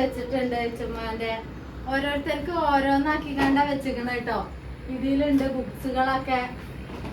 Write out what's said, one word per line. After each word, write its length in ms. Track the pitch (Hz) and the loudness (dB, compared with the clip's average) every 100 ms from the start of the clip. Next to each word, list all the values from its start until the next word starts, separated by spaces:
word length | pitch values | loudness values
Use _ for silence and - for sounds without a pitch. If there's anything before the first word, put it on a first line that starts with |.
വെച്ചിട്ടുണ്ട്. 560 | 262 240 240 262 254 240 233 | 2 0 -2 0 0 0 -2
ഇച്ചുമ്മാന്റെ 640 | 233 226 226 226 220 226 226 - - - - - | -4 -6 -4 -4 -4 -4 -4 -8 -12 -12 -10 -2
ഓരോരുത്തർക്ക് 600 | 269 285 285 285 285 285 339 302 | 0 0 0 -2 -2 -2 0 4
ഓരോന്നാക്കി 640 | 277 269 277 294 302 294 277 | 6 6 4 4 0 -2 0
കണ്ടാ 240 | 277 269 294 | 4 6 4
വെച്ചിരിക്കണ 420 | 277 269 233 240 247 233 | 2 -2 -2 -2 -2 -2
ട്ടോ. 120 | 214 185 - - - - | -2 -4 -8 -10 -10 -8
ഇതിലുണ്ട് 500 | 254 269 277 294 277 269 247 | -4 0 2 4 4 4 0
ബുക്സുകളൊക്കെ, 840 | - - 262 247 262 262 269 262 247 - - - - - - | -4 -6 -2 2 2 2 2 0 0 -6 -10 -10 -10 -10 -8